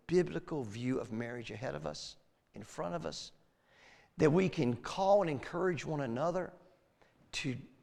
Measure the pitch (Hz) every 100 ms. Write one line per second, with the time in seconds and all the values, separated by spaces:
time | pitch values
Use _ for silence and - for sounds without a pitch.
0 | - 175 175 160 - 156 117 107 123 131
1 | 113 110 120 120 110 107 127 147 156 151
2 | - - _ _ _ - 101 - 170 175
3 | 160 - - - _ _ _ - - -
4 | _ - 156 160 185 - 123 117 - -
5 | 190 202 180 135 - 170 185 160 151 151
6 | 135 117 160 180 180 - - _ _ _
7 | _ _ _ - 143 120 - _